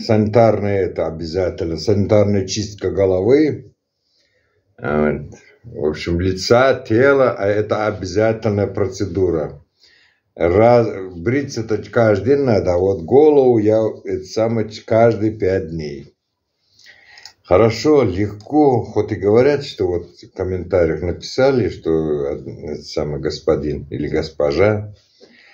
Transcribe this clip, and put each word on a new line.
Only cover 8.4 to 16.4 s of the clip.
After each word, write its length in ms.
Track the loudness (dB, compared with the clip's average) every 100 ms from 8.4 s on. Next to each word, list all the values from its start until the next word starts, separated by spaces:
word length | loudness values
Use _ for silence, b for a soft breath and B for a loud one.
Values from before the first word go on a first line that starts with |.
| -2 0 -2
процедура. 960 | -2 -4 -4 -6 -2 0 0 -4 -10 _ _ b b b b _ -2
Раз, 520 | 2 4 6 6 4 -4 -10 -6
бриться-то 680 | -2 -2 -4 -8 -4 -6 -2
каждый 460 | 2 2 2 2 0
день 80 | 2
надо, 300 | 2 2 0
а 20 |
вот 240 | 0 -2
голову 560 | 2 4 6 6 4 4
я, 260 | 2 2 0 -4 -8
это 180 | -8
самое, 460 | -6 -2 0 -2 -4
ч-, 140 | -8 -2
каждые 480 | 4 4 4 -2
пять 360 | -2 -2 -2 -4
дней. 460 | -8 -8 -12 -16 _ _ _